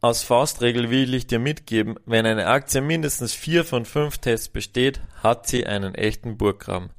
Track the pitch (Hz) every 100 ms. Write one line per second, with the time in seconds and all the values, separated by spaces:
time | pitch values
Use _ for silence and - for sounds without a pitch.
0 | 120 117 - 120 147 - 120 120 120 127
1 | 127 127 120 117 127 151 - 110 107 110
2 | - 113 113 110 90 135 139 135 139 165
3 | 151 - 120 - - 170 165 123 113 147
4 | 147 - - 113 - 107 - - 131 135
5 | - - 110 120 - 127 - 101 98 -
6 | 107 107 117 107 104 98 - 92 92